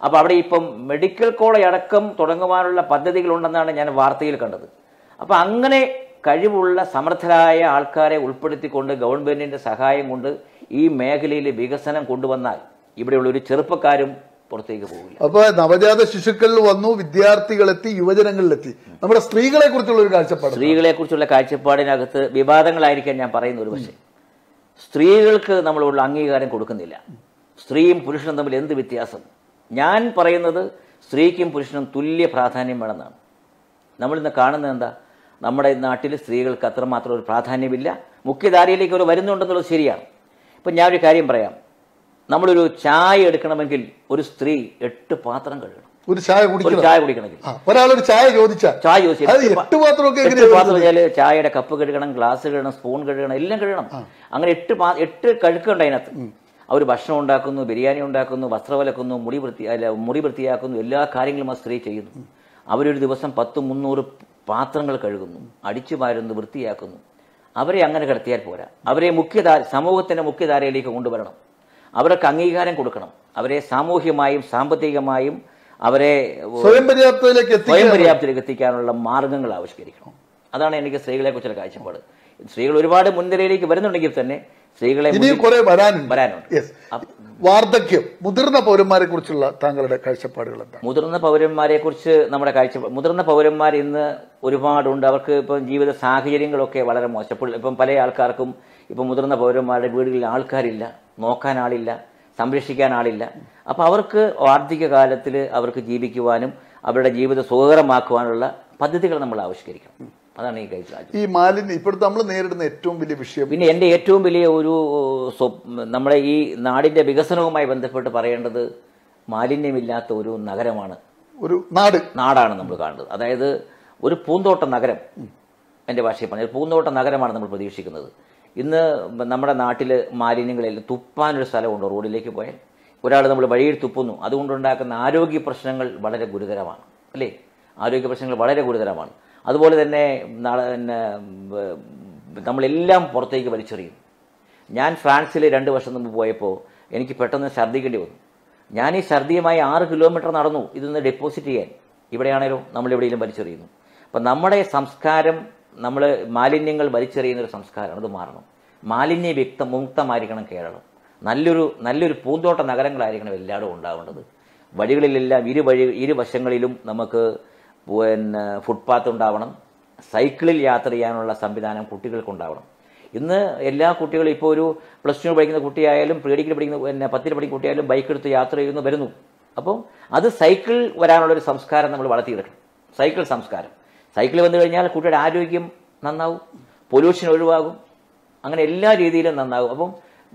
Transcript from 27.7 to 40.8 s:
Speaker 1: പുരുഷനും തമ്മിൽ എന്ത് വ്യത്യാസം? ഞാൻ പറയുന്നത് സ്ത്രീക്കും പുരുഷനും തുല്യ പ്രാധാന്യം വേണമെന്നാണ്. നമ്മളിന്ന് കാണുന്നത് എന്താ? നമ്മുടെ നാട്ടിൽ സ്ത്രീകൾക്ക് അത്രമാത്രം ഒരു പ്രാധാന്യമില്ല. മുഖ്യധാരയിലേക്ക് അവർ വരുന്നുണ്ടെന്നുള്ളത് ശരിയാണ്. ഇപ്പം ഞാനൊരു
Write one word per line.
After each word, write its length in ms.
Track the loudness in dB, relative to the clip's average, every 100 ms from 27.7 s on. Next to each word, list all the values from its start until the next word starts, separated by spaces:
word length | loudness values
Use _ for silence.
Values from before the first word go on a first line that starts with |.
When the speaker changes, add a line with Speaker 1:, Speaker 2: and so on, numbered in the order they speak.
| 4 4 4
Speaker 1:
പുരുഷനും 380 | 0 -6 -6 -6
തമ്മിൽ 180 | -4 -4
എന്ത് 180 | -2
വ്യത്യാസം? 460 | -4 -4 -8 -8 -12 -20 _ _ _ _
ഞാൻ 420 | -2 2 2 0 2
പറയുന്നത് 540 | 2 2 0 -2 -6 -12 _ _ _
സ്ത്രീക്കും 420 | 2 2 2 -4
പുരുഷനും 400 | -4 -8 -8 -8 -6
തുല്യ 300 | -4 0 0
പ്രാധാന്യം 540 | 0 -2 -2 -6 -6
വേണമെന്നാണ്. 340 | -8 -10 -14 -20 _ _ _ _ _ _ _ _
നമ്മളിന്ന് 300 | -6 -4 -4 2
കാണുന്നത് 340 | 2 2 -4
എന്താ? 220 | -6 -8 -10 _ _ _ _
നമ്മുടെ 320 | -4 0 2
നാട്ടിൽ 420 | 2 -2 -4 -6 -8
സ്ത്രീകൾക്ക് 500 | -4 -4 -2 -4 -4
അത്രമാത്രം 480 | -4 -4 -4 -4
ഒരു 80 | -6
പ്രാധാന്യമില്ല. 800 | -2 -4 -2 -4 -4 -4 -6 -8 -14 _ -8
മുഖ്യധാരയിലേക്ക് 680 | -2 4 6 6 4 0
അവർ 140 | 2 2
വരുന്നുണ്ടെന്നുള്ളത് 580 | 2 0 -2 -2 -2 0
ശരിയാണ്. 360 | 0 0 -2 -10 _ _ _ _ _
ഇപ്പം 200 | -4
ഞാനൊരു 280 | 4